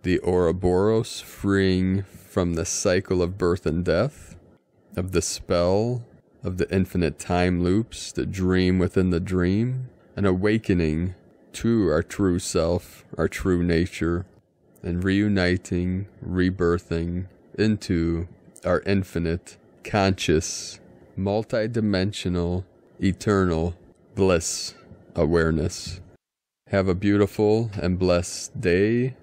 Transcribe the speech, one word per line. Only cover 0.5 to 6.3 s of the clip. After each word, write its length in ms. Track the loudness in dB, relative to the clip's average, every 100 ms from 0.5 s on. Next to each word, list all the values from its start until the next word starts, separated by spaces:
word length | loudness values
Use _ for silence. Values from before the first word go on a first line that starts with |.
| 2 2 2 2 0 -2 -10
freeing 840 | -16 -6 0 2 4 2 2 0
from 500 | -4 -16 -6 -2 0
the 120 | -2 -4
cycle 560 | -2 0 0 0 0
of 160 | 0 0
birth 280 | 0 0 0
and 180 | -2
death, 540 | 0 2 0 -4 -20 -20 -20 _ _ _ _ -8
of 160 | -2
the 100 | -2
spell 840 | -2 -8 -4 0 2 0 0 -4 -8 -20 _